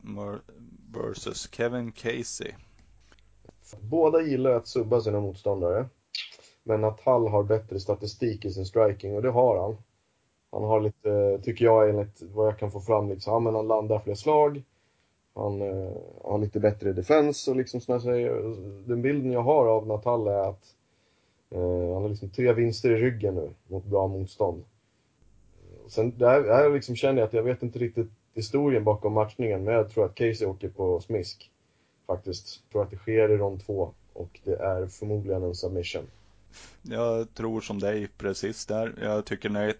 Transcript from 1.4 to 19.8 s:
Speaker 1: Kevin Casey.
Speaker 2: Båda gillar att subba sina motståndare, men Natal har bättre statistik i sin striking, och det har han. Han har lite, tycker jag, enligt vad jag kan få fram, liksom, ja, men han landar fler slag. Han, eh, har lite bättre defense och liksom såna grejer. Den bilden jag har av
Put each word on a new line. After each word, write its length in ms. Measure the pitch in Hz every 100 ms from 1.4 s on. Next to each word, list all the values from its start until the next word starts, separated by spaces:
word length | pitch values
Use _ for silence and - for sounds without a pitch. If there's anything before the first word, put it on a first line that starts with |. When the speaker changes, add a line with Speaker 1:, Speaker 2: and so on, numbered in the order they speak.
| -
Speaker 1:
Kevin 400 | - 120 123 117
Casey. 600 | - 117 123 117 - - - - _ - _ _ _ _ _ - - - 104
Speaker 2:
Båda 400 | 104 160 156 165
gillar 300 | 160 131 131
att 160 | 120 -
subba 340 | 127 107 120
sina 180 | 107 104
motståndare, 640 | 101 95 104 98 87 98 131 _ _ - - - - _
men 180 | - 107
Natal 460 | 107 107 - 123 110
har 160 | 104
bättre 360 | 101 110 110 95
statistik 640 | 95 101 104 - 120 104 104
i 60 |
sin 140 | 95 92
striking, 500 | 113 107 101 98 104
och 60 |
det 100 | 127
har 300 | 120 127 98
han. 160 | 95 107 - _ _ _ _ _ -
Han 120 | -
har 180 | 107 110
lite, 580 | 107 - 107 104 101 98
tycker 220 | 98 113 117
jag, 240 | 113 107
enligt 320 | 104 104 - 85
vad 140 | 101 107
jag 120 | 101
kan 120 | 104
få 80 | 98
fram, 280 | 98 110 104
liksom, 240 | 95 101
ja, 60 | 113
men 160 | 117 110
han 120 | 110
landar 320 | 110 107 110
fler 160 | 104 101
slag. 480 | 151 151 147 143 - _ _ _ _ _ _ 104
Han, 260 | 104 101
eh, 300 | 101 95 95 - - -
har 140 | - 104
lite 220 | 107 104
bättre 340 | 104 104 101
defense 580 | 92 92 151 147 147 -
och 60 | 131
liksom 240 | 131 127
såna 180 | - 123
grejer. 320 | 120 123 120 117 107 110 95 98 98
Den 140 | 120
bilden 300 | 127 147 131
jag 100 | 123
har 220 | 117 151 117
av 200 | 110